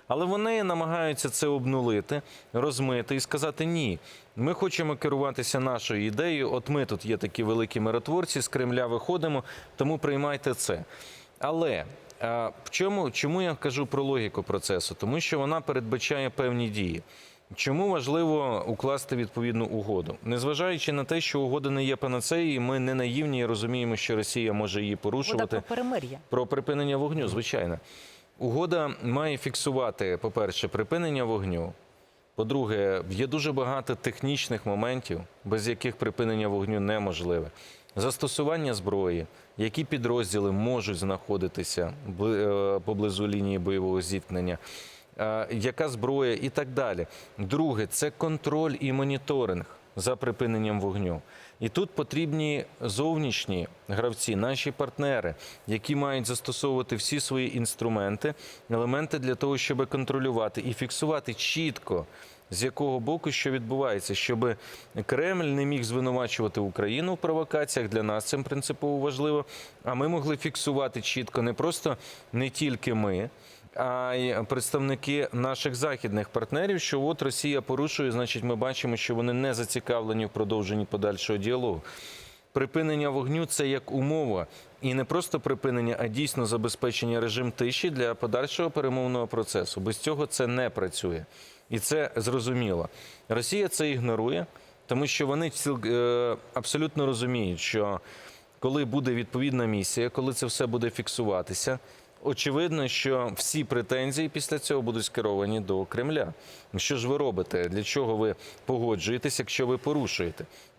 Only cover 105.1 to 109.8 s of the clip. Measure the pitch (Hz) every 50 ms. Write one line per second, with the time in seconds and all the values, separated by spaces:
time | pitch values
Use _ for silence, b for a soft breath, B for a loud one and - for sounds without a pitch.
105.1 | - 120 107 107 101 98 101 101 110 110 98 92 95 95 95 - - 120 123 147
106.1 | 156 147 107 - 156 B B B B B B B - 92 - - 143 120 117 123
107.1 | 139 147 147 127 98 95 90 - - 90 87 87 90 104 104 - - 143 131 113
108.1 | 110 107 110 110 95 B B B B B - - 131 120 117 117 110 90 78 104
109.1 | 120 120 - 143 - - 120 - - - 131 120 131 123